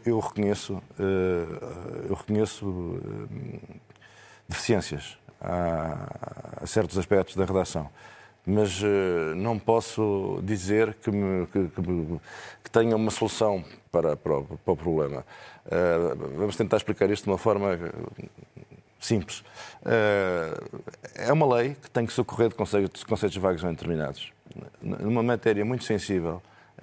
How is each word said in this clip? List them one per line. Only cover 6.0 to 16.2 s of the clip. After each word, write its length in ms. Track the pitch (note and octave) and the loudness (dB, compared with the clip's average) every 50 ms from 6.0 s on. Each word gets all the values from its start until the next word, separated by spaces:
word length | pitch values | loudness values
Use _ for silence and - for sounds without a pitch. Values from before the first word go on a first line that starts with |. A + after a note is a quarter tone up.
| - - - - - - - - - - - - | -8 -10 -12 -12 -12 -12 -12 -14 -16 -14 -12 -10
a 40 | - | -10
certos 300 | - - A2 F#2+ D#2+ F2 | 0 2 2 2 2 0
aspectos 380 | F#2+ E2+ - G#2 F#2+ F2+ - - | -2 0 4 4 4 4 2 0
da 80 | F#2 F#2+ | -2 0
redação. 440 | F2+ F#2+ F#2+ F2+ - - E2 D2 D2 - - - - - - - - _ _ _ | 2 2 0 0 0 -2 -6 -6 -6 -12 -18 -20 -20 -20 -20 -20 -20 _ _ _
Mas, 320 | F2 G2+ G#2+ G#2+ G2 F2+ F#2+ G#2 | 0 2 2 2 2 0 0 2
eh, 500 | G#2 G2+ G2 F#2+ F#2 F2 E2+ D#2+ D#2 D#2+ | 2 2 4 2 2 2 0 0 -2 -2
não 220 | F2+ G2+ A#2 A#2 | -2 -2 -2 -4
posso 840 | G2+ - - A2+ A2+ - - - G#2+ A2 G#2 G2+ G2 F#2+ G2 F#2+ F2+ F2+ | 0 2 4 4 4 2 0 -2 0 0 2 0 0 -2 -2 -4 -4 -2
dizer 500 | G2 A2 F#2+ F2+ F#2+ G#2 A2 A2+ G#2+ G#2+ - | -2 -2 -2 0 2 4 4 4 2 0 -4
que, 80 | - A2+ | -4 -2
me, 380 | G2+ G2+ G2+ F#2+ F#2+ F2+ F2 | 0 0 0 0 0 0 -2
que, 200 | - - G2+ F#2 | 0 0 0 0
que, 140 | D#2 - - | 0 -2 -4
me, 380 | E2+ F2 F2+ E2+ D#2+ D#2 E2+ D2+ - - - - - - - - - | -4 -2 -2 -2 -2 -4 -6 -8 -8 -14 -16 -16 -16 -18 -18 -18 -18
que 60 | - | 2
tenha 260 | - A2+ A2+ A#2 A2 | 4 4 4 6 4
uma 140 | A2 A2 A2 | 2 2 0
solução 540 | G#2 - A2+ G2+ - - A2+ G#2 G2+ F#2 D#2 - - - _ _ | 0 0 -2 -2 0 2 2 2 2 0 -4 -10 -16 -20 _ _
para, 240 | - E2+ D#2+ D#2 D2+ | 0 2 2 2 0
para 220 | - - D#2+ D2+ | 0 0 0 0
o, 60 | C#2 C#2+ | 0 0
para 300 | - D2+ D2+ - G2 F2 | -4 -10 -4 0 0 0
o 40 | |
problema. 480 | D2+ D#2+ F2 D#2+ D#2 D2 C#2 C#2+ C2 - - - - - - - - _ | 0 0 0 2 2 0 0 -2 -6 -10 -12 -18 -20 -20 -20 -20 -20 _
Eh, 320 | - E2 F2 F2+ F2 E2 E2 F2 D#2 C2 - | -2 0 2 4 4 4 2 2 0 -2 -4